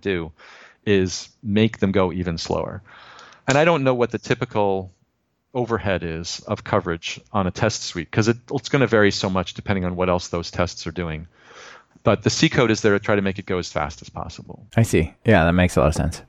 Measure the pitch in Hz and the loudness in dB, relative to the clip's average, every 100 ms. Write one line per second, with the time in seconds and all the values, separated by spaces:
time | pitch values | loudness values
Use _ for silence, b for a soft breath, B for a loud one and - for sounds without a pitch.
0 | 101 90 80 - B B B B - 101 | -2 -4 -4 -12 B B B B 0 2
1 | 92 - - _ 110 101 110 - 98 95 | 2 -2 -12 _ -2 2 2 2 0 2
2 | 92 85 87 82 - 82 - 95 B B | 0 -2 -4 -4 -4 -4 -4 -10 B B
3 | B B B B - 135 165 165 135 123 | B B B B 0 4 4 4 2 2
4 | 117 107 - 123 127 110 101 95 95 _ | 0 -2 -2 -2 -2 -2 0 0 -6 _
5 | _ _ _ _ _ 127 117 113 104 90 | _ _ _ _ _ -6 -2 -2 0 -2
6 | 85 80 87 - - 101 - 104 87 82 | -2 -8 -8 -12 -8 -8 0 -2 0 -6
7 | - - _ 104 92 - 110 - - 87 | -6 -14 _ -2 -2 0 -2 -2 -8 -10
8 | 78 - 110 120 - 139 - 143 123 113 | -6 -2 0 0 -4 -8 -2 0 2 4
9 | 104 - 101 92 90 - - 98 90 90 | 4 2 -2 -2 -4 -8 -4 -2 -2 -2
10 | 90 90 - 87 85 - 87 - 87 78 | 0 0 -2 -6 -6 -2 -2 -2 -10 -6
11 | 85 78 82 B B B B B B B | -6 -8 -12 B B B B B B B
12 | - 101 - - 170 - 117 110 110 101 | 0 2 0 2 2 4 2 4 2 2
13 | 104 101 98 98 92 92 82 - 73 - | 2 0 0 -4 -6 -6 -4 -4 -6 -8
14 | - 85 80 - - - - - 113 98 | -16 -12 -12 -14 -18 -20 -6 0 2 4
15 | 80 - - 101 82 90 90 - 71 - | 2 -2 2 4 6 4 4 4 2 2
16 | 73 - | -2 -4